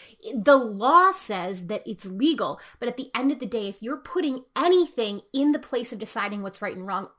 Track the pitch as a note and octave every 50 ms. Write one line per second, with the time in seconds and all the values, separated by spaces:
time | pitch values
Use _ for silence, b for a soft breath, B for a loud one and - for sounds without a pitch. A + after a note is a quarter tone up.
0 | B B B B - A4 D4 A#3+ F#3+ C#4 C#4+ C4+ B3 A3 G#3 G3 G#3+ C4 D4+ F4
1 | F4+ F#4+ F#4+ F#4 - - G#3+ F#3+ F3 F#3+ G3 F3+ F3+ E3+ G#3+ G#3+ - - G#3+ -
2 | - G3 F#3 F#3+ B3 D#4 D#4+ A3+ G#3 D3+ D3 B B B B B - B3+ - -
3 | C4+ - - A3+ B3+ C#4 D4 - C4 G3 A#3+ A3+ G#3 G3 G3 - G#3+ A3+ D4 D4
4 | - - - F4+ F4+ D4 B3+ B3+ - _ _ A#3 D4 F4 F#4 F4+ F4 D4+ - -
5 | A#3 G#3 G3+ G3+ - _ - C4+ C#4 D4 D4 D4+ - - - B3 B3 A#3+ - G#3
6 | G#3+ G#3+ - A3+ G3+ G#3 G#3 G3+ G3 G3 F#3+ - - G3 - F#3 F#3 G3 F#3+ F#3
7 | G3 - -